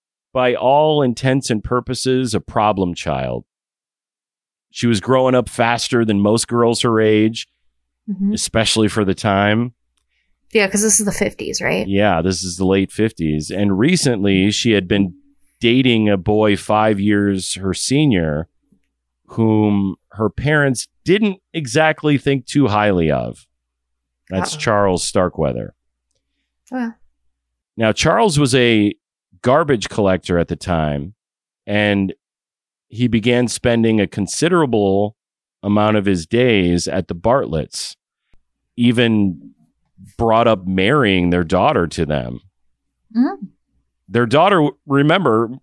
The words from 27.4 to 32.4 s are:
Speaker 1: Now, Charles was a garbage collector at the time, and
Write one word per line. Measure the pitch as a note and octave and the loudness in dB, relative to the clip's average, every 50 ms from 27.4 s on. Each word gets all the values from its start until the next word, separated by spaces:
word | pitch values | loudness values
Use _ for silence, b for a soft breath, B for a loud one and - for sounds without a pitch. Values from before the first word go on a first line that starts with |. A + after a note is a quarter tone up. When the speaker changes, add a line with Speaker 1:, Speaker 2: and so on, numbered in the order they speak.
| _ _ _ _ _ _ _ | _ _ _ _ _ _ _
Speaker 1:
Now, | G#2+ A2+ A2 G#2 | -2 -2 -2 0
Charles | - - D#3 F3 G#3+ A#3 G#3 D3 C#3+ | 0 0 0 2 2 2 2 2 0
was | D3 B2 B2 | 0 2 2
a | C3 B2 A#2+ A2+ G#2+ G#2 G#2 - - _ _ _ _ _ _ _ _ | 2 4 4 4 4 2 2 0 -4 _ _ _ _ _ _ _ _
garbage | - A#2+ C3+ D#3 E3+ D3 C3+ G#2+ F#2 - | 0 2 2 2 2 0 -2 -2 -2 -6
collector | - - G#2 F#2+ F#2 F2 - - F2+ | -4 0 0 0 0 0 -2 -2 0
at | E2+ E2 - | 0 0 -2
the | E2+ | -4
time, | - - F#2+ F2 D#2+ D#2 D2+ D2 C#2+ C#2+ F#2+ G#2+ _ _ _ _ _ _ _ _ _ _ | -8 -4 -4 -2 -2 -2 -2 -2 -4 -6 -10 -14 _ _ _ _ _ _ _ _ _ _
and | G#2 G2+ G#2 G#2 G#2 G2+ G2 G2 F#2 - - _ _ _ _ | -4 -2 0 0 2 2 0 0 -2 -4 -10 _ _ _ _